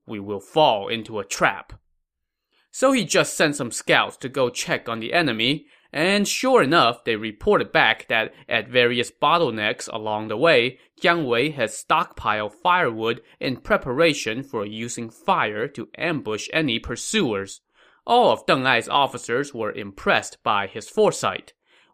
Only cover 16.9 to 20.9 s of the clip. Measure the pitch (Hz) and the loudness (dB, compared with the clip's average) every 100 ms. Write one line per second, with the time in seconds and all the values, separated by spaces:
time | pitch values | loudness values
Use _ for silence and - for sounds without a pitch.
16.9 | 120 - 220 139 98 98 - _ _ _ | -10 -4 -2 0 -2 -6 -14 _ _ _
17.9 | _ - 240 190 110 - 147 131 117 117 | _ 2 4 4 2 2 2 2 2 2
18.9 | 139 135 120 - 120 143 113 107 120 101 | 0 0 -2 -4 -4 -4 -6 -6 -6 -12
19.9 | - 202 123 - - - 104 98 113 - | -6 0 0 0 -6 -2 -2 -2 -10 -6